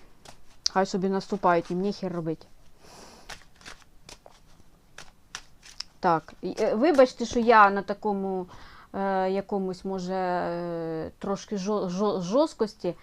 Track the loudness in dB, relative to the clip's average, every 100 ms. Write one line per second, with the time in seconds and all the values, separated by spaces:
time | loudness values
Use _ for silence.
0 | -20 -20 -20 -20 -20 -8 -2 0 0 0
1 | -2 -2 -4 0 2 2 0 -4 -4 -4
2 | -8 -6 -6 -6 -10 -20 -20 -20 -20 -20
3 | -20 -20 -20 -20 -20 -20 -20 -20 -20 -20
4 | -20 -20 -20 -20 -20 -20 -20 -20 _ -20
5 | -20 -20 -18 -18 -18 -20 -20 -16 -16 -4
6 | 0 0 -2 -12 -10 -2 0 2 4 8
7 | 6 6 -4 0 6 8 8 6 -4 -4
8 | -2 -2 -2 -4 -6 -12 -20 -20 -14 -6
9 | -2 0 0 -2 -2 -2 -2 -4 -6 -6
10 | -4 -2 -2 -2 -2 -4 -6 -6 -6 -6
11 | -8 -8 -6 -6 -6 -6 -2 -2 -2 0
12 | 0 0 0 2 0 0 -4 -4 -6 -6